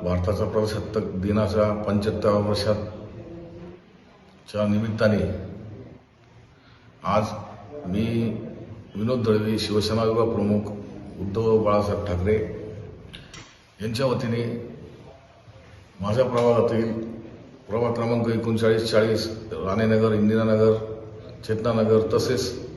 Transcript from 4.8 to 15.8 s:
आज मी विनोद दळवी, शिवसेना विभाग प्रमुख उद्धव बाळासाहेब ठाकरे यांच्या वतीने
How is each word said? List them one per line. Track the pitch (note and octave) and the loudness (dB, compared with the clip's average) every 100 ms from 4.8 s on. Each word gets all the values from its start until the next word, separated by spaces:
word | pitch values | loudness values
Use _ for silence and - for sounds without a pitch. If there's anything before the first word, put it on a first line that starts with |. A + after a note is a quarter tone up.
| A2 G2+ G#2+ G2+ F2+ - - - - - - - _ _ - - - - - - - - | 0 2 4 4 0 -2 -8 -12 -14 -16 -16 -20 _ _ -20 -20 -20 -20 -20 -20 -20 -10
आज | F2+ G2+ G#2+ - - - - - F2+ | 0 0 0 -6 -12 -14 -14 -12 -4
मी | G2+ A2+ A#2 A2+ - - - - - - G2 | -2 0 0 -2 -4 -8 -12 -14 -16 -14 -4
विनोद | A2 B2+ A2 | -2 0 4
दळवी, | G#2+ G#2+ A2 | 2 2 -2
शिवसेना | - G#2 G2+ A2+ | 0 0 0 2
विभाग | A2 A2 A2 | 2 2 2
प्रमुख | G#2 G#2 G#2 - - - - - - | 2 2 2 0 -10 -12 -14 -16 -10
उद्धव | F#2+ G#2 A2+ A2 | -6 0 4 4
बाळासाहेब | G2+ G#2 G2 F#2 F2 | 4 2 2 -2 -2
ठाकरे | F2 F#2+ G#2+ - - - - - - - - - - - - _ _ | -2 2 0 0 -8 -12 -12 -14 -16 -18 -20 -20 -20 -20 -20 _ _
यांच्या | G#2+ A#2 C3+ | -6 -2 0
वतीने | A#2 B2 A#2 A#2 A#2 - - - - - - - - - - - - | 0 0 -2 -2 -6 -10 -14 -18 -18 -20 -20 -20 -20 -20 -20 -20 -20